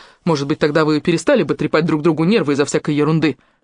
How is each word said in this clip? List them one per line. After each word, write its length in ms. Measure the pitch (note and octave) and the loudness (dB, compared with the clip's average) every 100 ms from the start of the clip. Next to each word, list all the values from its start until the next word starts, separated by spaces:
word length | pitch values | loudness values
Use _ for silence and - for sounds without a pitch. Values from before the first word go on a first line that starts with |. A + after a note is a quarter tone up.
| - _ | -20 _
Может 220 | F3 D3+ C#3 | -2 -2 -2
быть, 120 | D3+ | -2
тогда 260 | D#3 D#3 | 0 2
вы 160 | D#3 D3+ | 2 0
перестали 420 | F3+ D#3+ - C4 | 0 -2 2 0
бы 120 | D3 | 0
трепать 320 | D3 D3+ D#3+ D#3+ | -2 -2 0 0
друг 160 | D#3 | 0
другу 220 | D#3+ D#3 | 0 0
нервы 280 | E3 G#3 C#3 | 2 0 0
из-за 120 | C#3 | 0
всякой 300 | C#3+ D3+ - | 0 -2 -2
ерунды, 440 | D3 D3+ D#3+ D3+ - _ _ | -2 0 0 0 -4 _ _